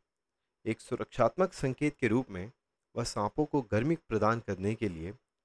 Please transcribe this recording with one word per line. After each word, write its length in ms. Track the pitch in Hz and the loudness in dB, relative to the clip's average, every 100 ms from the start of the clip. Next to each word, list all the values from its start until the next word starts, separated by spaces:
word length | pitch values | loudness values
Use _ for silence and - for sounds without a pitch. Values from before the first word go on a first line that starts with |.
| _ _ _ _ _ _ - | _ _ _ _ _ _ -6
एक 140 | 113 | -6
सुरक्षात्मक 760 | - 120 107 - 117 - 185 | -6 -6 -4 2 2 4 0
संकेत 440 | - 135 131 147 - | 0 -4 0 -2 2
के 100 | 120 | 2
रूप 220 | 117 123 | 2 0
में 220 | 95 104 - _ _ _ 117 | -6 -10 -14 _ _ _ -6
वह 80 | |
सांपों 420 | 120 - 104 - 151 | -4 -2 -2 0 0
को 160 | 147 | 0
गर्मी 340 | 113 107 135 165 | 0 0 2 -2
प्रदान 440 | - 110 104 113 | -2 2 2 2
करने 360 | 107 92 98 110 | -2 -2 -2 -2
के 140 | 107 | -4
लिए 240 | 82 85 113 _ _ | -4 -8 -10 _ _